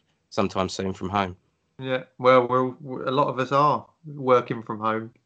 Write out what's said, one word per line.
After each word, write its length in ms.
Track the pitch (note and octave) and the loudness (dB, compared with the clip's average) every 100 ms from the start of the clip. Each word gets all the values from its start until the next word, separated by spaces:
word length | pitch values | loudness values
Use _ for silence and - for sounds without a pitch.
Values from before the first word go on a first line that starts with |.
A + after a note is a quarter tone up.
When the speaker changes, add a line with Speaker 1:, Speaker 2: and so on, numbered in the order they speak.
| _ _ _ | _ _ _
Speaker 1:
sometime 400 | - G2 F#2+ F#2 | -2 -2 0 -4
soon 240 | - F#2+ | -4 -6
from 160 | F#2 F#2+ | -6 -4
home. 280 | G2+ F#2+ F#2 _ _ _ - | -2 -4 -6 _ _ _ -14
Speaker 2:
Yeah, 260 | C3 B2+ - - | -6 -6 -6 0
well, 280 | B2+ B2+ A#2+ | 6 6 6
we're, 580 | B2+ B2+ B2 C#3+ C3 - | 2 0 -4 -12 -8 -4
a 40 | |
lot 180 | C3 C#3 | 0 0
of 100 | B2 | 0
us 120 | C3 | 0
are 360 | C#3 D3 A#2+ - _ | 2 2 0 -4 _
working 580 | D#3 D3 B2+ B2 A#2+ A#2 | -18 -6 2 4 2 -6
from 160 | A2 A2 | -8 -6
home 300 | A2 A2 A2+ - | -2 -2 -6 -14